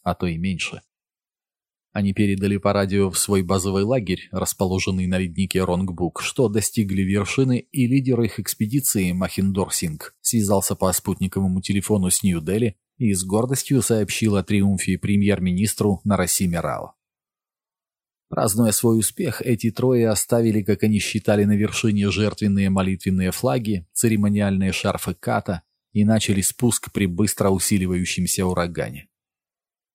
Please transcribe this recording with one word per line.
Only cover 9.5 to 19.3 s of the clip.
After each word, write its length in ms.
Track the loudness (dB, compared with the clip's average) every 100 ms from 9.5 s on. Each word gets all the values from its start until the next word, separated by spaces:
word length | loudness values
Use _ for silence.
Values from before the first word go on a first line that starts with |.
| 0 -2
Сингх, 400 | -4 -6 -8 -14 _
связался 560 | -2 0 2 2 0 -2
по 160 | -2
спутниковому 680 | -2 -4 -4 -2 -2 0 -2
телефону 480 | -2 -2 0 0 2
с 140 | 0
Нью-Дели 540 | 0 0 0 0 -2 -4 _ -4
и 140 | -2
с 120 | 0
гордостью 580 | 0 0 0 -2 0 0
сообщил 540 | 2 0 0 0 2 2
о 80 |
триумфе 520 | 2 2 2 2 0 -2
премьер-министру 1040 | 0 2 2 2 0 0 -2 0 0 0
Нарасиме 560 | 0 0 0 0 -2 -2
Рао. 340 | -4 -6 -10 -18 _ _ _ _ _ _ _ _ _ _ _ _ -8
Празднуя 420 | -2 0 2 2
свой 260 | 4 2 2
успех, 440 | 0 -2 -4